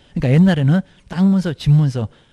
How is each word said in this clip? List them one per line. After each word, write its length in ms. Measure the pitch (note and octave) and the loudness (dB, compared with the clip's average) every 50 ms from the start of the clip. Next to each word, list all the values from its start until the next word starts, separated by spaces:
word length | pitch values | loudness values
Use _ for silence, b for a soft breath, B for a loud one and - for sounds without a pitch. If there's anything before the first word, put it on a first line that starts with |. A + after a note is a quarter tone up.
| b b b | b b b
그러니까 180 | - - B2 | -6 -2 0
옛날에는 500 | C3+ D#3+ F#3 F#3+ E3+ D3+ C3+ C3+ E3 F#3+ - b b b b | 2 4 4 2 2 0 0 0 0 0 -2 b b b b
땅 240 | _ - E3 F#3+ G3 | _ -4 -2 0 0
문서, 220 | G3 F#3+ E3+ F3 C#3 | 0 0 -2 -4 -8
집 180 | _ - D3 | _ 0 2
문서 360 | D3 D3+ D#3 C#3 B2 B2 A2 - b b b b | 2 2 2 0 -2 -6 -8 -8 b b b b